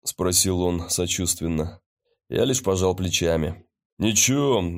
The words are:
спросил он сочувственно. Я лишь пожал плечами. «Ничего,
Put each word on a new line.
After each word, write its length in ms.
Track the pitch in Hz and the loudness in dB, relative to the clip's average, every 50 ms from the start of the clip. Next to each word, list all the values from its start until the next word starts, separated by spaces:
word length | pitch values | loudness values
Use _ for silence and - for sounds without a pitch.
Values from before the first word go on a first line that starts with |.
| - | -10
спросил 560 | - - - 87 90 92 - - 95 92 90 | -8 -4 -2 0 2 2 2 2 2 2 0
он 280 | 90 87 87 87 87 - | 0 0 0 -2 -4 -4
сочувственно. 920 | - - 90 85 - - 90 82 - - 80 82 82 78 78 87 - - _ _ _ _ _ _ _ _ _ - | -4 -2 -2 -2 -2 -2 -2 -2 -2 -2 -4 -2 -2 -2 -4 -4 -8 -14 _ _ _ _ _ _ _ _ _ -4
Я 160 | - - 117 | -2 0 0
лишь 180 | 135 123 - - | 0 0 0 0
пожал 320 | 98 95 92 92 92 90 | 0 0 2 2 2 0
плечами. 680 | 92 92 90 82 - 87 82 82 80 78 78 82 - - _ _ _ _ _ _ - | 0 -2 -2 0 0 0 2 2 0 0 -2 -6 -8 -14 _ _ _ _ _ _ -2
«Ничего, 640 | 92 110 104 107 104 120 135 143 143 139 123 104 90 85 85 | 0 2 2 4 2 2 2 2 2 2 2 2 0 -2 -2